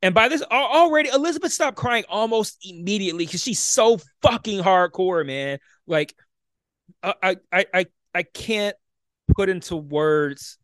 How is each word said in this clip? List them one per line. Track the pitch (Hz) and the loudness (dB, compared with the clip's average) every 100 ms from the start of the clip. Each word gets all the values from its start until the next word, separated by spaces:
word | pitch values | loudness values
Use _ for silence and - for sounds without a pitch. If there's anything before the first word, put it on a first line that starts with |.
And | 190 | 2
by | 185 226 | 4 2
this, | 302 - | 2 -2
al-, | 240 | -2
already, | 277 285 339 302 294 | 2 4 4 4 2
Elizabeth | 269 311 330 370 | 0 0 -2 -4
stopped | - 302 - | -2 -4 -2
crying | 247 233 208 | -2 -2 -2
almost | 196 226 220 208 - | -4 0 -2 -4 -8
immediately | 190 170 175 208 190 165 165 | -20 -12 -4 -2 -2 -4 -6
'cause | 180 | -6
she's | - 196 | -6 -4
so | - - 220 226 - _ | 0 4 4 4 0 _
fucking | - 233 - 202 | 0 0 -4 -2
hardcore, | 185 185 180 175 185 175 147 | 2 4 2 0 -2 -2 -4
man. | 135 139 139 _ _ _ | -6 -6 -8 _ _ _
Like, | 156 147 - _ _ _ _ _ _ _ _ | -2 -2 -8 _ _ _ _ _ _ _ _
I, | 180 - | -8 -4
I, | 185 190 _ | -2 -4 _
I, | 180 196 | -2 0
I, | 180 185 _ _ | -2 -4 _ _
I | 175 | -8
can't | 180 - - 220 208 202 _ _ _ _ - | -8 -10 -6 -4 -4 -6 _ _ _ _ 0
put | - 196 | 2 2
into | 185 - | -2 -6
words. | 170 147 147 156 151 147 139 - - | -10 -6 -2 0 0 -2 -6 -18 -20